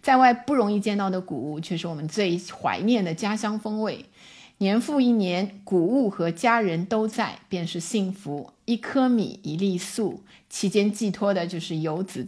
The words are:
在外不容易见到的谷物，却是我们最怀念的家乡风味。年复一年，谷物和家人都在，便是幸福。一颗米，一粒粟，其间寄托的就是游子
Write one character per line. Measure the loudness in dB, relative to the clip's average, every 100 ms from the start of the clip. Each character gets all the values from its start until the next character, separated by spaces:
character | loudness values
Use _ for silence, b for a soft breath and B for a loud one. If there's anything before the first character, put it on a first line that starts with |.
在 | 6 8
外 | 8
不 | 6 2
容 | 2 4
易 | 2
见 | 0 0
到 | 0
的 | -2
谷 | -4 -6 -6
物， | -8
却 | -6 -6
是 | -4
我 |
们 | -6 -6
最 | -2 0 0 -4 -6
怀 | -2 0
念 | 2 2
的 | 0
家 | -2 -4 -2
乡 | -4 -4
风 | -6 -4
味。 | -4 -6 -14 B B B B B
年 | 2 2
复 | 2 2
一 | 4
年， | 4 2 0 -2 -6
谷 | 0 2 4
物 | 2 2
和 | 0 -2
家 | 0 2 2
人 | 2 0 -2
都 | -2 -2
在， | -2 -4 -6 _
便 | -6 -4
是 | -6
幸 | -4 -2 -2
福。 | -4 -8 -10 -10 _
一 | -4 -4
颗 | 0 2 4
米， | 2 0 -4
一 | -8 -2
粒 | 0 0
粟， | -4 -4 -4 -4 b b b
其 | -4 0
间 | 2 2
寄 | 0 -4
托 | 0 0
的 | 0 -2
就 | -6
是 | -6 -4
游 | -2 -4
子 | -6 -8